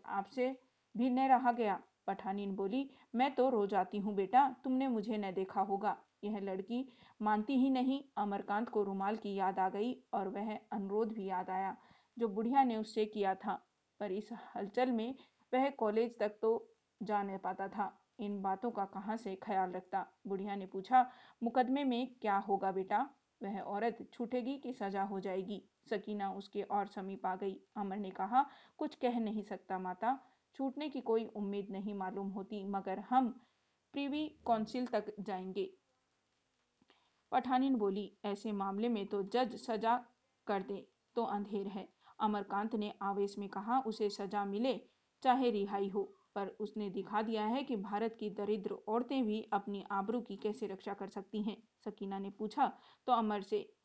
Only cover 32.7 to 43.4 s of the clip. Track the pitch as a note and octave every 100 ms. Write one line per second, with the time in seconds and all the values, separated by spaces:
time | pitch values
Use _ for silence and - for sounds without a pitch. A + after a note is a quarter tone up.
32.7 | G3 F#3+ F#3+ G3 B3+ B3 - - _ _
33.7 | _ _ C#4+ C#4+ D4+ D4+ - - A3 A3
34.7 | B3+ B3 G#3+ G3+ - G3+ F#3 F#3+ F#3+ F#3+
35.7 | - _ _ _ _ _ _ _ _ _
36.7 | _ _ _ _ _ _ B3+ B3 B3+ C4+
37.7 | B3+ G3+ G3 G3 - G#3 G3+ A3 G3+ G3
38.7 | G3 A#3+ A3+ G3 G3+ G3 A#3+ B3+ - -
39.7 | A3 A3+ B3 B3 _ _ _ - G3+ F#3+
40.7 | G3 - _ _ - A3+ G3+ G3+ G3+ G3
41.7 | F#3+ - _ - - G#3+ G#3 G3+ G3+ A3
42.7 | A3 G#3 - G3 G3+ G3+ G3+